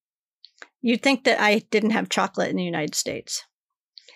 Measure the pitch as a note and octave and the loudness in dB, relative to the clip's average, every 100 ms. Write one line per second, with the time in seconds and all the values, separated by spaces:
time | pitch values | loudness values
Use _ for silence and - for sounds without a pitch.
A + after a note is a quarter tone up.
0 | _ _ _ _ - _ - _ A#3+ A#3+ | _ _ _ _ -20 _ -20 _ 0 2
1 | C#4+ C4 B3 - G#3 A3 - A3 G#3+ A3 | 2 2 2 2 2 2 0 0 2 0
2 | F#3 - F#3 - - F#3 F3+ E3 D3+ - | -2 -2 -2 -2 -2 -2 -4 -4 -4 -4
3 | - - - - - _ _ _ _ _ | -6 -6 -8 -10 -12 _ _ _ _ _
4 | - | -20